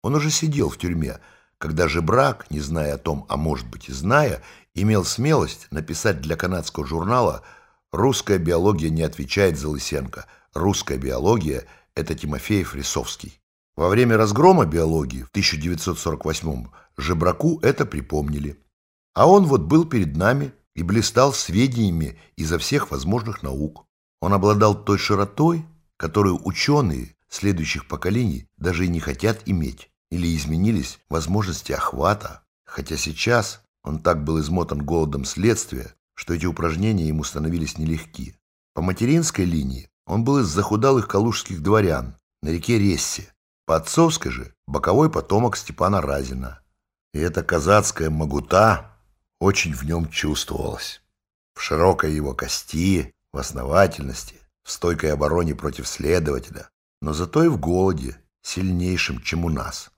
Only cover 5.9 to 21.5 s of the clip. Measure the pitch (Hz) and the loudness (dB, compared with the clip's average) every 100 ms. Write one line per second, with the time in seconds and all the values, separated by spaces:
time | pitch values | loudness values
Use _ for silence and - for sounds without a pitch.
5.9 | 85 113 82 73 82 92 92 80 - 69 | -2 -2 -2 -4 -4 -2 -4 -6 -8 -4
6.9 | 82 90 127 107 64 - - _ _ _ | -4 0 2 2 0 -12 -20 _ _ _
7.9 | - 127 127 - 95 82 85 95 95 80 | 0 2 2 0 0 2 2 2 2 0
8.9 | 80 80 - 67 - 98 76 73 73 - | 0 -2 -4 -4 2 2 2 -4 -6 -4
9.9 | 73 65 - - - _ - 90 92 - | -6 -6 -12 -18 -20 _ -2 0 0 -2
10.9 | 67 65 64 78 117 80 64 - - _ | -6 -4 0 2 2 0 -4 -8 -20 _
11.9 | - 78 78 76 73 - 104 85 69 69 | -8 -6 -6 -6 -6 -2 -2 -2 -6 -6
12.9 | - - - - - _ _ _ - 87 | -6 -6 -10 -16 -20 _ _ _ -2 2
13.9 | 107 123 113 107 104 170 185 90 82 80 | 4 4 4 4 6 6 8 4 2 2
14.9 | 80 67 65 65 - 98 76 80 87 - | 0 -2 -6 -6 -2 0 0 -4 -4 -4
15.9 | 78 87 76 78 78 82 67 55 - _ | -4 -4 -4 -4 -4 -4 -6 -10 -18 _
16.9 | - 69 85 87 90 156 160 131 139 135 | -8 -2 2 2 2 0 2 0 0 -2
17.9 | 76 65 76 73 73 71 69 _ _ _ | -4 -4 -4 -2 -4 -6 -10 _ _ _
18.9 | _ _ - 139 202 175 135 78 156 165 | _ _ 4 8 8 8 2 4 4 4
19.9 | 123 85 71 98 135 143 - _ - 85 | 0 0 2 2 2 -2 -10 _ -8 0
20.9 | 107 104 120 139 131 - | 0 2 4 4 2 -2